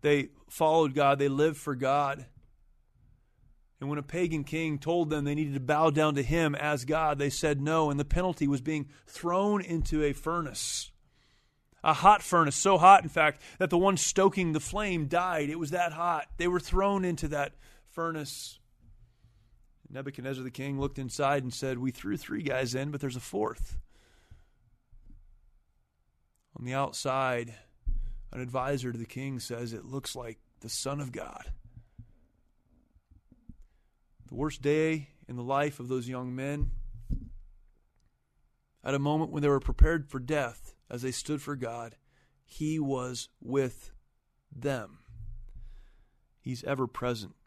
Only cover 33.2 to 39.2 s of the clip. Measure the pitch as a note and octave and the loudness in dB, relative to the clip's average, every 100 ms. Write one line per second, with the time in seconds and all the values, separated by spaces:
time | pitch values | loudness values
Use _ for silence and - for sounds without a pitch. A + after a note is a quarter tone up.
33.2 | _ - _ - - _ _ _ _ _ | _ -20 _ -20 -20 _ _ _ _ _
34.2 | - B2 D3+ - C#3 D3+ D#3+ D#3+ C#3 _ | -14 -4 -4 0 2 4 2 0 -6 _
35.2 | - B2 A#2+ C#3 D3 C#3+ B2 B2+ A#2+ B2+ | -12 -8 -2 0 0 -2 -4 -4 -4 -8
36.2 | B2+ B2+ C3+ D3 - - - - - - | -6 -6 -6 -2 -2 -2 -8 -12 -6 -6
37.2 | - - - - - _ _ _ _ _ | -6 -16 -18 -20 -20 _ _ _ _ _
38.2 | _ _ _ _ _ _ - C#3 C#3+ D#3 | _ _ _ _ _ _ -4 -2 0 0